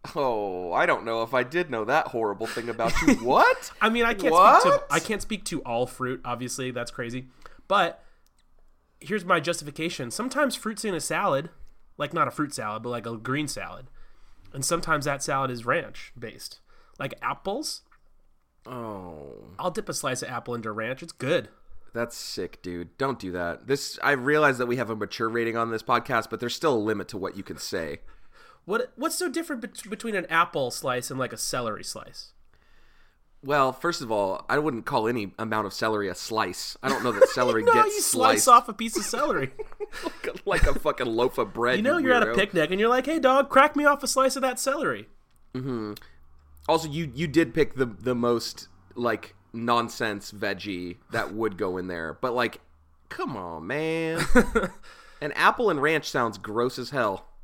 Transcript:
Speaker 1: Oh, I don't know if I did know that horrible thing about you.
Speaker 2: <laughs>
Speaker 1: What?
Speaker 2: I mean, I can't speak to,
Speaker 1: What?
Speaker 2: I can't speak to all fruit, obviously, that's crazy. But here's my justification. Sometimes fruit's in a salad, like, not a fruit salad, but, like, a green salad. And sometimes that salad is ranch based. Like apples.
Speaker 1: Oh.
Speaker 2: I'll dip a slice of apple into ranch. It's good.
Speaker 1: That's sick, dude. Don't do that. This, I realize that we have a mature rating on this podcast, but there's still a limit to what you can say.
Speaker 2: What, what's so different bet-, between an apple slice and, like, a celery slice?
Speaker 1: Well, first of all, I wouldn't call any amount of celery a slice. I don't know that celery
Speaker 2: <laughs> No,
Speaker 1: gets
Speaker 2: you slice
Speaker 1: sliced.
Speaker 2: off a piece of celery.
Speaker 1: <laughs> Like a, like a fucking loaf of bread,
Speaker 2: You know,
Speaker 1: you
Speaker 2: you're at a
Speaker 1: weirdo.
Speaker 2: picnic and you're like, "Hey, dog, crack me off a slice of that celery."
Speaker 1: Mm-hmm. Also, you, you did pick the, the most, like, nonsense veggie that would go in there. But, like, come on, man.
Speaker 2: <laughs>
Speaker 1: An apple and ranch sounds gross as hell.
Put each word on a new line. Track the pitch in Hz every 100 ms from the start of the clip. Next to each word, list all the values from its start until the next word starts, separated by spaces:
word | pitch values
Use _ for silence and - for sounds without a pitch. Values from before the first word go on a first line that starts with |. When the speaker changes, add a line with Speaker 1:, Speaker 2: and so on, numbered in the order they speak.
| - 156
Speaker 1:
Oh, | 135 110 101 90 87
I | 98 175
don't | 120 113
know | 113
if | 110
I | 127
did | 127 170 170
know | 117 107
that | 147 -
horrible | 120 110 98 113
thing | - 117
about | 113 117 -
you. | -
Speaker 2:
<laughs> | 214
Speaker 1:
What? | - 165 415 508 - -
Speaker 2:
I | 269
mean, | 240
I | 233 220
can't | -
speak | 165 202 330
to, | 508
Speaker 1:
What? | 571 -
Speaker 2:
I | 160
can't | - 202
speak | - 214 -
to | 165
all | 127 117 123
fruit, | - 127 127 123
obviously, | 120 123 - 127
that's | 120 120
crazy. | - 117 127 131 - - - -
But | 196 175 - - _ _ _ _ - - _ _ _
here's | 143 208
my | 175 170
justification. | 147 165 147 143 165 - 123
Sometimes | - 247 262 277 -
fruit's | 220 220
in | 214 170
a |
salad, | - 160 196 139 165 - - - - -
like, | 147 170
not | 135
a |
fruit | - 147
salad, | - 107 107
but, | 120
like, | 120 110
a | 117
green | 117 139 147
salad. | - 87 90 - - - - - - - 135
And | 131
sometimes | 170 165 151 143
that | 139
salad | - 139 131
is | 123 113
ranch | 160 120 - - -
based. | 117 - - - _ - - -
Like | 135 -
apples. | 120 139 190 226 302 - _ _ - - _ _ _ _ -
Speaker 1:
Oh. | 127 113 101 90 78 71 52 52 92
Speaker 2:
I'll | 180
dip | 175 202
a |
slice | 147 139 131
of | -
apple | 120 - 120
into | 110
ranch. | 107 110 131
It's | 170
good. | - 127 170 107 _ - - -
Speaker 1:
That's | 117 120 -
sick, | - - 90 -
dude. | 92 87 85 -
Don't | 135 123
do | 92
that. | 90 85 80 110
This, | 139 - -
I | 139
realize | 139 127 151 151 123
that | 123
we | 123
have | 110
a | 110
mature | 101 - 113
rating | 117 117 113
on | 113
this | 110
podcast, | - 120 120 120 -
but | 110
there's | 120 -
still | 160
a | 120
limit | 107 104 92
to | 101
what | 92 98
you |
can | - 82
say. | - 92 80 73 - - - - - - -
Speaker 2:
What, | 220 247 -
what's | 311 -
so | 359
different | 302 330 262
bet-, | - - 190
between | 214 233 202
an | 165
apple | 165 175 151 127
slice | - 139 123 -
and, | 131
like, | 123
a | 110
celery | - 131 117 104
slice? | - 107 - - - _ - _ _ - - - - _ _ -
Speaker 1:
Well, | 135 143 135
first | 123 175 170
of | 123
all, | 107 98 92 -
I | 135
wouldn't | 151 117 -
call | 135 110
any | 123 98 -
amount | 110 110 101
of |
celery | - 110 107 101
a | 90
slice. | - 110 98 90 - -
I | 131
don't | 135
know | 120
that | 101 -
celery | - 123 -
Speaker 2:
<laughs> | 480
No, |
Speaker 1:
gets | 440 440 415
Speaker 2:
you |
slice | - - 254 214
Speaker 1:
sliced. | 226
Speaker 2:
off | 254 262
a |
piece | 208 226 220
of |
celery. | 208 233 294 185 - -
Speaker 1:
<laughs> | 415 - 427 - 349
Like | - -
a, | - -
like | 180 -
a | 110
fucking | - - 123
loaf | 113 123 -
of | 107
bread, | 101 120 127
Speaker 2:
You |
know, | 233 339
Speaker 1:
you | 262
Speaker 2:
you're | 247
at |
a | 214
Speaker 1:
weirdo. | -
Speaker 2:
picnic | 202 175 156
and | 190
you're | 220
like, | 254 262
"Hey, | 320
dog, | 254 262 277
crack | 269 294 294
me |
off | 294 285
a | 262
slice | 269 262 269
of |
that | 254 247
celery." | 269 294 202 107 110 - _ _ -
Speaker 1:
Mm-hmm. | 127 135 120 107 104 - - - - - - -
Also, | 160 160
you, | 147 160
you | 120 165
did | 139 165
pick | 165 143 127
the, | 127
the | 95 127 123
most, | 120 120 - - - - - -
like, | 120 110 - - _
nonsense | 113 120 120 117 - 113 104 -
veggie | 104 104 98 101 90 90 87 _
that | 113 90
would | 104 110 92
go | 98 92
in | 92
there. | 85 80 76
But, | 127 120
like, | 117 - _ _ _ _ _
come | - 349 110
on, | 87 82 85
man. | 143 160 160 160 165 151 247 214 226 190
Speaker 2:
<laughs> | - - - - -
Speaker 1:
An | 147
apple | - 185 220 220
and | 151
ranch | 151 156 -
sounds | 139 117 101
gross | 107 107 123 -
as | 123
hell. | 139 110 95 - -